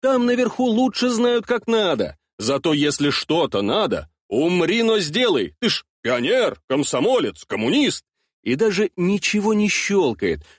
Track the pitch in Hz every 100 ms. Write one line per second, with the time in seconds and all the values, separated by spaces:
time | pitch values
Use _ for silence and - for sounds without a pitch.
0 | 262 262 240 247 240 - 254 220 262 -
1 | 247 226 240 240 - 240 - 226 190 131
2 | 85 - _ - 110 139 165 151 147 -
3 | 143 135 - 160 139 101 101 170 202 90
4 | 73 _ _ 107 165 180 165 226 226 220
5 | 156 175 247 143 85 - 233 - - _
6 | 113 123 131 254 196 101 _ 135 139 127
7 | 139 262 120 - - 101 117 247 254 -
8 | - _ _ _ - 165 220 185 214 -
9 | 175 202 - 208 208 214 208 - - 202
10 | 151 110 95 73 -